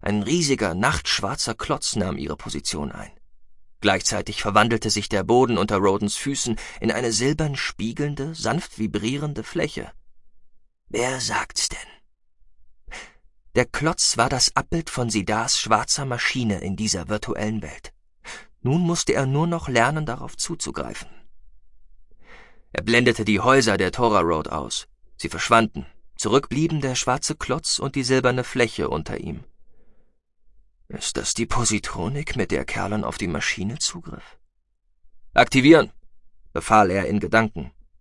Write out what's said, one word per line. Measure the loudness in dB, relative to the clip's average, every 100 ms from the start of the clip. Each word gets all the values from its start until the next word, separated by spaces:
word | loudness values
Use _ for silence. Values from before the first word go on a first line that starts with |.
Ein | 0 0
riesiger, | 2 2 2 2 2
nachtschwarzer | 2 0 0 -2 -2 -2 -4 -4 -6
Klotz | -4 -4 -2 -2
nahm | -2 -4
ihre | -6 -8
Position | -8 -6 -6 -6 -6
ein. | -8 -14 -18 -20 -20 -20 -20 -20 -2
Gleichzeitig | 2 2 0 -2 -4 -4
verwandelte | 2 4 4 4 0
sich | -2 0
der | -2
Boden | 4 6 6 4
unter | 2 4
Rodens | 4 4 0 -2
Füßen | -4 -4 -2 -4 -6 -4
in | -2
eine | 0 0
silbern | 0 0 0 -2 -2
spiegelnde, | -6 -4 -6 -4 -4 -4 -6 -4
sanft | -2 -2 -4 -6
vibrierende | -4 -2 -2 -2 -4 -6
Fläche. | -6 -2 -2 -4 -10 -14 -20 -20 -20 -20 -20 -20 -20 _ _
„Wer | -2 -2 -2
sagt's | -2 -4 -4 -4 -4
denn?“ | -6 -12 -20 _ _ _ _ -20 -20 -20 -20 -16 -16 -16 _ -20 _ -2 0
Der | 0
Klotz | 0 -2 0 0 2
war | 0
das | 2 2 2
Abbild | -2 -4 -4
von | -2 0
Sidars | 0 0 -2 0 -2
schwarzer | 2 2 2 -2 -2
Maschine | -2 -2 0 0 0
in | -2 -4
dieser | -2 -2 -2
virtuellen | -4 -2 -4 -2 -4
Welt. | -8 -14 -18 -20 _ _ -18 -18 -18 -6
Nun | 0 2
musste | 2 0 0
er | 0 2
nur | 2 2
noch | 0 0
lernen, | 4 4 2 -4
darauf | -6 -8 -8
zuzugreifen. | -6 -6 -6 -6 -6 -8 -12 -14 -16 -18 -18 -20 -20 -20 -20 -20 -20 -20 -20 -20 -20 -20 -10
Er | -6
blendete | 2 6 6 4
die | 2 4
Häuser | 6 6 6 2
der | 2
Tora | 2 4 4
Road | 4 2 -2
aus. | -6 -6 -8 -10 _ -20 -10
Sie | -8
verschwanden. | -6 4 4 4 -2 -12 -16 -20 -6
Zurück | 2 2 2
blieben | 0 0 0
der | -2 -2
schwarze | 0 -2 -2 -6
Klotz | -4 -4 -2 -2
und | -2 -2
die |
silberne | 2 4 4 0
Fläche | -2 0 0 0 -2
unter | -2 -4 -6
ihm. | -6 -10 -12 -20 -20 -20 -20 -20 -20 _ _ _ -20 -20 _ _ _
„Ist | -8 -6 -4
das | -4
die | -2 0
Positronik, | 2 2 0 -2 -6 -4 -4 -6 -4
mit | -2
der | -2 -2
Kerlon | -4 -4 -4
auf | -4 -4
die | -4
Maschine | -4 -4 -4 -6 -4
zugriff?“ | -6 -6 -14 -14 -16 -20 _ _ _ _ _ _ -20 -20 0
„Aktivieren“, | 4 6 6 8 8 8 -4 -20 -20 -20 -20 -8
befahl | -8 4 6 6
er | 2 0
in | -2
Gedanken. | 2 2 2 -4 -12 -14 -20 _